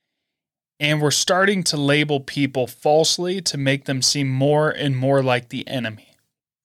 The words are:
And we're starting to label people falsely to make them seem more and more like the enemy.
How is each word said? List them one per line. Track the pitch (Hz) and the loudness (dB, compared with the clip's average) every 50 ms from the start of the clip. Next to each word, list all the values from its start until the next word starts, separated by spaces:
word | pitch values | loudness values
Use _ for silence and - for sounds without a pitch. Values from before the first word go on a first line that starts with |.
| _ _ _ _ _ _ _ _ _ _ _ _ _ _ _ - | _ _ _ _ _ _ _ _ _ _ _ _ _ _ _ -4
And | 147 147 151 151 | -2 0 0 2
we're | 147 147 | 2 0
starting | 139 - - - 185 180 190 196 208 190 165 | 0 0 0 2 2 4 4 2 2 0 0
to | - - 147 | -2 -2 0
label | 143 139 143 151 151 151 147 135 | 0 2 2 2 2 0 -2 -4
people | 135 - - 143 139 131 - 135 123 117 | -4 -6 -4 -2 -2 -2 -2 -2 -4 -4
falsely | - - - 151 147 160 160 - - - 175 180 185 196 170 | -6 -4 0 2 4 4 4 2 0 -2 -2 -4 -4 -4 -4
to | - - 143 | -4 -4 -2
make | 139 135 135 143 - | 0 0 0 -2 -2
them | - 135 131 | -4 -4 -2
seem | 123 - - 143 139 135 | -2 0 0 0 0 -2
more | 131 131 135 147 147 151 151 156 | 0 0 2 2 2 2 2 0
and | - - 143 143 135 127 | -2 -2 -2 -2 -2 0
more | 131 135 139 139 131 | 0 2 2 2 2
like | 127 123 123 123 - | 2 0 0 -2 -6
the | - 123 - | -10 -10 -8
enemy. | - - 131 117 110 107 107 - _ _ _ _ _ _ _ _ _ _ _ | -8 -6 -6 -6 -6 -8 -12 -18 _ _ _ _ _ _ _ _ _ _ _